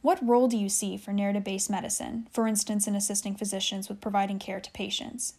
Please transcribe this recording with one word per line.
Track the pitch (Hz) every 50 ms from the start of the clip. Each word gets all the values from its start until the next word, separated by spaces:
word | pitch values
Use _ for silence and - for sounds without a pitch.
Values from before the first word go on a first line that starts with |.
what | - 285 370 370 262
role | 233 240 240 254
do | 254 233
you | 220 202 196
see | 202 - - 196 185
for | 202 - -
narrative-based | 202 202 202 202 202 208 196 202 196 196 -
medicine, | - 202 - - - - - - 62 - 226 226 -
for | - - 226
instance, | 220 214 208 - - 214 208 202
in | - 202
assisting | 202 196 - 202 202 - 202 196
physicians | 202 214 202 196 190 190 - 202 196 196 -
with | 208 202
providing | - 220 196 202 196 196 202
care | 196 - - 190 190
to | 190 -
patients, | _ - 202 196 202 - - - - 240 - - -